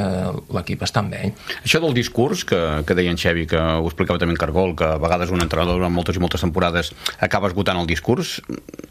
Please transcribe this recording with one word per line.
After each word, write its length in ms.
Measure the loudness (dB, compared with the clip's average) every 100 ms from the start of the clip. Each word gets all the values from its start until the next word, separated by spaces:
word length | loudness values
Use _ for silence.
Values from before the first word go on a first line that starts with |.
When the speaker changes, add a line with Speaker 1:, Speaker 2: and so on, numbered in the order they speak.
| 0 -2 -2 -6 -6
Speaker 1:
l'equip 300 | -6 -4 -4 -2
està 160 | -2
amb 140 | -2 -4
ell. 140 | -6 -6 -10 -8 0
Speaker 2:
Això 140 | 2
del 140 | 2 2
discurs, 460 | 0 0 0 0 0
que, 140 | 0 2 0 2
que 80 |
deia 160 | 2 2
en 80 | 2
Xavi, 280 | 2 0 2
que 80 | 2
ho 320 | 2 2 0
explicava 320 | 0 0 2
també 140 | 0 0
en 40 |
Cargol, 360 | 0 2 0 2
que 80 | 0
a 140 | 2
vegades 320 | 2 2 2
un 80 | 0
entrenador 380 | 0 2 2 2
durant 120 | 2
moltes 220 | 0 0 0
i 60 |
moltes 240 | 0 0 0
temporades 480 | 2 2 0 -2 -6 -8 -2
acaba 320 | 0 0 0
esgotant 320 | 0 0 0
el 80 | 0
discurs. 480 | -2 0 0 -2 -8 -10 -12 -12 -18 -14